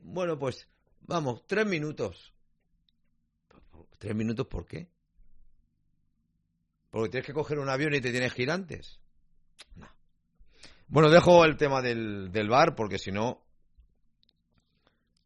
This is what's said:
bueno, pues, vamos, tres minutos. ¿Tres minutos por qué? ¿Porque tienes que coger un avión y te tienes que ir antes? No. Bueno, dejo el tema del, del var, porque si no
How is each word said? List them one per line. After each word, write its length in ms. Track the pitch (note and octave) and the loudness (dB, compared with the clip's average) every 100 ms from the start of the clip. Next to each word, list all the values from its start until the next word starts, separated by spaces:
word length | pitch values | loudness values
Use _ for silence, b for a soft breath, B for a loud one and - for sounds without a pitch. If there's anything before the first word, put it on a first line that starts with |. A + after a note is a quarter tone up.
bueno, 360 | D#3+ F3 F3+ D3+ | -12 -6 -6 -4
pues, 300 | C3+ - - _ _ _ | -6 -8 -14 _ _ _
vamos, 440 | - E3+ C#3 A2+ - | -6 -4 -4 -6 -4
tres 180 | G3 G#3+ | -2 -2
minutos. 680 | E3+ D3+ C#3+ G#2+ - - _ _ _ _ _ _ _ _ _ _ _ _ - - D#2+ E2 - | -2 -6 -8 -8 -10 -20 _ _ _ _ _ _ _ _ _ _ _ _ -20 -20 -20 -20 -14
¿Tres 160 | G2+ G#2+ | -8 -6
minutos 300 | A2 A2+ - | -6 -6 -8
por 180 | G#2+ - | -10 -12
qué? 220 | - - _ _ _ - - - - _ _ _ _ _ _ _ _ _ _ _ _ _ | -16 -16 _ _ _ -20 -20 -20 -20 _ _ _ _ _ _ _ _ _ _ _ _ _
¿Porque 180 | A2 A2+ | -8 -6
tienes 160 | B2+ B2+ | -6 -8
que 80 | |
coger 240 | C#3 C#3+ D3 | -8 -6 -6
un 120 | C3+ | -4
avión 260 | C3+ D3+ C#3+ | -4 -2 -2
y 60 | |
te 100 | B2 | -4
tienes 220 | B2 B2 | -4 -4
que 100 | - | -4
ir 80 | B2 | -6
antes? 480 | F3+ F3+ - - - - _ _ _ _ - - - | -6 -8 -14 -18 -20 -20 _ _ _ _ -20 -20 -20
No. 120 | - - _ _ _ - - B B B B | -20 -20 _ _ _ -20 -20 B B B B
Bueno, 220 | C3 D#3 | 4 8
dejo 340 | E3+ E3+ F3 D#3+ | 8 10 8 8
el 120 | B2 | 4
tema 240 | C#3+ C3+ | 0 0
del, 500 | B2+ A#2 A2 G2+ F#2+ | -2 -2 -4 -8 -6
del 160 | G2+ G#2 | -2 2
var, 280 | B2+ E3+ C3+ | 4 4 0
porque 240 | G#2+ G2 | -4 -6
si 120 | - | -6
no 320 | G2 A#2+ - _ _ _ _ _ _ _ _ _ _ _ _ _ _ _ _ _ _ | -4 -4 -6 _ _ _ _ _ _ _ _ _ _ _ _ _ _ _ _ _ _